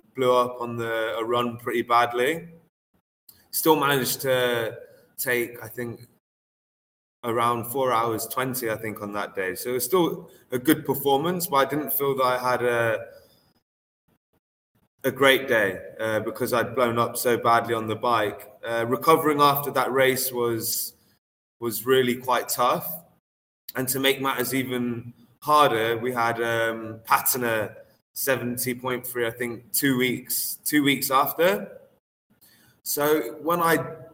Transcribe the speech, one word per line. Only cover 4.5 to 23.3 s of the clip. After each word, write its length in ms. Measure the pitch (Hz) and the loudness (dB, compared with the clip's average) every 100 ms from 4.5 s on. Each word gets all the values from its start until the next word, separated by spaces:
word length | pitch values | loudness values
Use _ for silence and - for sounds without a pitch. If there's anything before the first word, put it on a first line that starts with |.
| 120 110 - - - _ - | 0 -4 -8 -18 -20 _ -8
take, 340 | 127 120 113 - | -2 0 -2 -6
I 60 | 110 | -14
think, 320 | - 120 107 - _ _ _ _ _ _ _ _ _ _ _ | -10 -10 -10 -16 _ _ _ _ _ _ _ _ _ _ _
around 420 | 120 117 120 120 107 | -4 0 2 0 -4
four 260 | 139 131 | -2 0
hours 360 | 113 117 110 - | 0 0 -4 -6
twenty, 420 | - 131 123 113 | -4 -4 -4 -4
I 80 | 107 | -4
think, 240 | 110 104 | -6 -10
on 100 | 101 | -8
that 220 | 101 95 - | -8 -8 -6
day. 200 | 92 92 | -6 -6
So 160 | 123 | -6
it 20 | |
was 120 | 123 - | -4 0
still 440 | 185 160 - - - - | 2 2 -2 -12 -20 -8
a 80 | 123 | -4
good 260 | 139 143 - | 2 2 2
performance, 640 | 131 139 135 165 180 - | -2 0 0 0 -2 -2
but 100 | 139 | 0
I 80 | 131 | 0
didn't 280 | 147 139 | 0 -4
feel 200 | - 139 135 | -2 -2 0
that 60 | |
I 140 | 127 123 127 | 0 0 0
had 100 | 120 | 0
a, 420 | 123 117 117 107 - - _ _ _ _ _ _ _ _ _ _ _ _ _ _ _ _ _ _ | 0 2 0 0 -6 -18 _ _ _ _ _ _ _ _ _ _ _ _ _ _ _ _ _ _
a 80 | 131 | -4
great 360 | - 139 131 - | 2 4 4 4
day, 320 | 113 101 90 - - | 2 2 0 -10 -6
uh, 200 | 110 110 | -2 -2
because 340 | 113 - 123 | -2 -4 -2
I'd 220 | 120 107 123 | 0 0 0
blown 220 | 120 117 | 0 2
up 180 | 117 - | 0 0
so 200 | 127 117 | 0 2
badly 360 | 120 117 113 | 4 4 2
on 140 | 117 110 | -4 -2
the 80 | 107 | -2
bike. 460 | 123 113 104 - - - 113 | 2 2 0 -4 -16 -14 -6
Uh, 180 | 117 117 | -4 -2
recovering 540 | 127 160 156 156 147 | 0 4 4 4 4
after 300 | 143 139 131 | 4 4 0
that 200 | 131 117 | -2 0
race 400 | 131 131 127 - | 2 2 2 -2
was, 640 | 123 117 113 104 - - - _ _ _ _ _ _ | -2 -2 -2 -4 -4 -6 -12 _ _ _ _ _ _
was 260 | 117 107 120 | -6 -4 2
really 300 | 131 123 120 | 4 4 0
quite 340 | 127 117 - | 0 0 0
tough. 380 | - 123 170 - - - _ _ | 0 2 0 -2 -12 -16 _ _